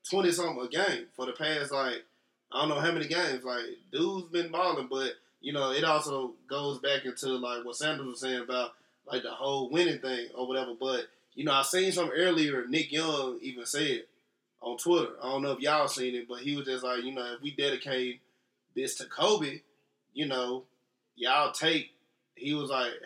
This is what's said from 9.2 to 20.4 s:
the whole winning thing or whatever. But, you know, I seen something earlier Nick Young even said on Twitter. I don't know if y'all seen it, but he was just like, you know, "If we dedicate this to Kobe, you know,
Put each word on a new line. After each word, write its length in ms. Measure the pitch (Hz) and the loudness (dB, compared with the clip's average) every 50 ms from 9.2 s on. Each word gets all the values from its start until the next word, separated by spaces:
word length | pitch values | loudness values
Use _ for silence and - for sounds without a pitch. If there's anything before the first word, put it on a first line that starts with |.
| - | -4
the 80 | 117 | -4
whole 400 | 120 117 135 139 139 135 131 120 | -6 -4 -2 0 0 0 0 0
winning 300 | 143 170 180 165 139 123 | 2 4 4 4 2 0
thing 280 | - 131 127 120 117 117 - | -2 -2 -2 -2 -4 -8 -6
or 120 | 120 127 | -6 -4
whatever. 280 | 127 131 135 127 123 117 117 | -2 -2 -2 -2 -4 -6 -4
But, 280 | 131 131 127 120 117 - _ _ _ _ _ | -2 -2 0 -2 -2 -6 _ _ _ _ _
you 100 | - 151 | -4 0
know, 80 | 151 139 | 2 4
I 100 | 139 135 | 4 4
seen 280 | - 180 185 190 190 175 | 4 4 4 4 4 4
something 240 | 180 170 156 127 156 | 2 0 0 2 4
earlier 480 | 180 185 170 160 151 147 139 127 120 | 4 6 6 6 4 4 2 0 0
Nick 260 | 123 135 160 151 - 143 | 2 0 0 0 2 0
Young 460 | 156 160 160 151 143 135 127 123 - | 0 0 2 0 0 0 -2 -4 -6
even 240 | - 131 127 123 117 | -8 -8 -10 -8 -6
said 380 | - - 143 147 143 127 113 - - _ _ _ _ _ _ _ _ _ _ | -4 -2 0 2 0 0 -2 -4 -10 _ _ _ _ _ _ _ _ _ _
on 160 | - 123 120 | -8 -8 -6
Twitter. 360 | 117 - 170 175 165 131 - - - 135 | -2 2 4 4 4 4 0 -4 -6 -4
I 80 | 127 | -2
don't 120 | 135 135 139 | -2 0 0
know 100 | 143 135 | 0 -2
if 80 | 120 | 0
y'all 280 | 131 147 151 151 143 131 | 2 4 4 4 4 2
seen 260 | - 135 127 127 123 | 0 -2 -2 -2 -2
it, 120 | 123 117 117 | -4 -6 -8
but 120 | 123 120 | -10 -6
he 160 | 123 143 147 | -4 -4 -4
was 100 | 143 139 | -2 -2
just 180 | 135 131 123 127 | -4 -4 -2 -2
like, 180 | 127 123 120 123 | -2 -2 -2 -2
you 80 | 127 135 | -4 -6
know, 220 | 131 123 120 120 | -6 -6 -6 -8
"If 60 | 120 | -8
we 120 | 135 147 143 | -8 -8 -4
dedicate 680 | - 139 143 135 127 - 143 131 127 127 123 120 - _ _ _ _ _ _ _ _ _ _ _ | 0 0 0 0 -2 -2 -2 -2 -2 -2 -2 -4 -8 _ _ _ _ _ _ _ _ _ _ _
this 200 | 127 135 131 - | -6 -4 -4 -6
to 100 | - 131 | -8 -10
Kobe, 560 | - - - 156 202 214 180 156 139 143 151 - _ _ _ _ _ _ _ _ _ _ | -10 -2 2 4 4 4 4 2 -2 -4 -8 -14 _ _ _ _ _ _ _ _ _ _
you 140 | 135 151 | -4 -4
know, 380 | 139 135 127 | -2 0 -2